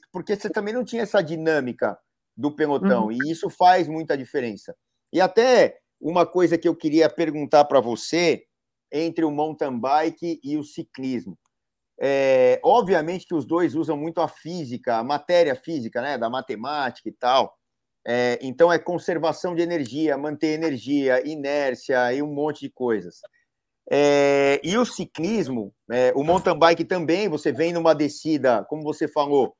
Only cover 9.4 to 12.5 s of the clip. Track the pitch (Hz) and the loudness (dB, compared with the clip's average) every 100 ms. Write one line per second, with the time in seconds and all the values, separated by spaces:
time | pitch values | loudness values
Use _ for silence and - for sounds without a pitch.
9.4 | 156 151 143 120 131 147 160 160 170 160 | -4 -4 -6 -4 0 0 0 -4 -8 -8
10.4 | 135 151 147 - - - 131 120 92 80 | -6 -6 -6 -12 -14 -10 -6 -6 -8 -16
11.4 | _ _ _ _ _ - 135 139 135 131 | _ _ _ _ _ -6 -2 2 4 4
12.4 | 127 | 4